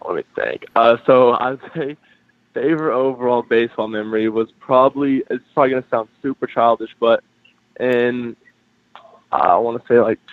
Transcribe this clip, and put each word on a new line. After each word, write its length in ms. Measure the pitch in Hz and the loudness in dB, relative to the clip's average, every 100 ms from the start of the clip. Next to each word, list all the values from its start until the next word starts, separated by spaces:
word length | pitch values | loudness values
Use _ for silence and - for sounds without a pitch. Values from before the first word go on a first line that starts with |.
| - | -8
let 100 | 85 | -8
me 80 | - - | -6 -6
think. 300 | - - - 113 | -6 -6 -4 2
Uh, 220 | 117 117 - | 2 2 4
so 280 | 127 123 | 4 4
I'd 260 | 120 127 131 - | 2 -2 -8 -12
say 220 | 165 139 151 _ _ _ _ _ | -10 -10 -10 _ _ _ _ _
favorite 400 | 120 135 160 156 120 | -6 -2 -2 -2 0
overall 460 | 135 123 123 120 | -2 -2 0 -2
baseball 460 | 117 117 117 - 110 | 0 0 0 -4 -6
memory 420 | 110 107 110 110 | -6 -4 -2 -2
was 220 | 110 113 _ | -2 -4 _
probably, 640 | - 127 135 135 143 135 - | 0 4 4 2 -2 -2 -2
it's 140 | 131 - | -8 -6
probably 180 | 156 135 | 0 0
gonna 120 | 131 127 | 0 -4
sound 180 | 117 110 _ | -6 -6 _
super 240 | 139 135 127 | -10 -8 -6
childish, 480 | - 117 113 110 - | 0 0 0 -4 -4
but 240 | 117 113 - _ _ _ _ - | 0 0 -2 _ _ _ _ -6
in, 560 | 127 123 120 123 120 117 _ _ _ _ _ - - - _ | -2 0 0 -4 -8 -14 _ _ _ _ _ -20 -20 -20 _
I 240 | - 92 87 | -2 2 0
wanna 240 | 117 120 - | 0 -6 0
say, 120 | 120 | 2
like, 200 | 110 110 _ | 2 -2 _